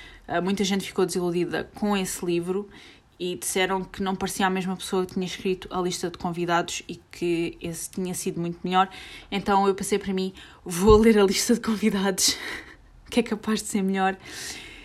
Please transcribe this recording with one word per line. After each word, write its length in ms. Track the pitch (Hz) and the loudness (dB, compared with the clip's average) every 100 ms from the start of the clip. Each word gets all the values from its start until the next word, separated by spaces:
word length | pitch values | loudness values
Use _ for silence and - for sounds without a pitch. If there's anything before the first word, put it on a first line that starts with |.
| - - - | -20 -18 -4
ah, 80 | 170 | -2
muita 240 | 180 202 | 0 0
gente 220 | 190 196 - | 0 0 -2
ficou 200 | - 175 | 0 0
desiludida 640 | 180 175 175 160 160 - - | 0 0 0 -2 -4 -6 -4
com 220 | 208 202 | 0 0
esse 280 | 185 - 175 | -2 -4 -2
livro 440 | 170 175 190 202 - - - _ - | -2 0 -4 -6 -14 -20 -20 _ -8
e 160 | 180 180 | -8 -6
disseram 480 | - 196 185 190 | -2 0 2 0
que 180 | 180 - | -4 -6
não 140 | 190 190 | -4 -2
parecia 320 | 190 - 190 | -4 0 0
a 20 | |
mesma 280 | 190 185 185 | 0 -2 -6
pessoa 280 | - 190 185 | -2 -2 0
que 80 | |
tinha 120 | 196 180 | -4 -4
escrito 420 | - 196 185 - | -4 -2 -2 -4
a 120 | 185 | -2
lista 280 | 180 180 175 | -2 -2 -6
de 80 | - | -4
convidados 680 | 180 170 175 170 170 - - | -6 -2 0 0 0 -6 -10
e 80 | 170 - | -14 -14
que 460 | - 175 170 170 - | -4 -2 0 -2 -6
esse 300 | 175 165 - | -10 -8 -8
tinha 240 | - 185 | -6 -6
sido 260 | 175 190 165 | -4 -4 -4
muito 180 | 170 170 | -4 -4
melhor. 260 | 180 185 190 - - - - | 0 2 2 -2 -16 -16 -6
Então 380 | 196 202 196 196 | -4 2 4 4
eu 80 | 196 | 2
pensei 240 | 196 202 | 0 -2
para 140 | 202 | 0
mim: 200 | 190 190 - - - | -2 -4 -6 -20 -16
vou 340 | 180 175 202 214 | -8 2 8 10
ler 220 | 226 214 | 10 8
a 40 | 196 | 6
lista 280 | - - | 4 2
de 60 | 226 | 2
convidados, 800 | - 208 214 202 196 190 - - - - - | 0 0 2 2 0 2 0 0 -6 -10 -14
<laughs> 400 | - - - - | -20 -20 -20 -2
que 80 | 247 | 0
é 40 | |
capaz 380 | 233 208 - 214 | 0 -2 -2 -2
de 60 | - | -2
ser 140 | 208 | -2
melhor. 360 | 190 190 190 190 - - - - - - | 0 2 0 0 -10 -12 -12 -12 -14 -18